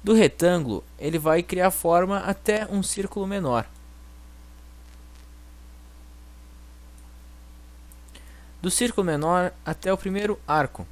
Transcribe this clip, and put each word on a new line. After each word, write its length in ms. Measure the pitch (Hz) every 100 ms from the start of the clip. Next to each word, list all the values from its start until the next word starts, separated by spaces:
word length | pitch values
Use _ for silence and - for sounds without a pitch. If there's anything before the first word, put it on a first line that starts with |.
Do 100 | 202
retângulo, 720 | 220 170 - 170 175 135 98 - -
ele 220 | 147 160
vai 240 | 156 165
criar 260 | 170 180 185
forma 500 | - 170 170 185 196
até 460 | 190 196 - 214 214
um 140 | 196
círculo 460 | 190 - 190 202 190
menor. 400 | 202 151 120 - - - - - - - - - - - - - - - - - - - - - - - - - - - - - - - - - - - - - - - - - - - - - - - - - -
Do 100 | 185
círculo 340 | - 240 220 180
menor 480 | 147 160 180 180 - -
até 260 | 160 185
o 60 | 190
primeiro 420 | 190 196 208 202 -
arco. 400 | 151 139 - 87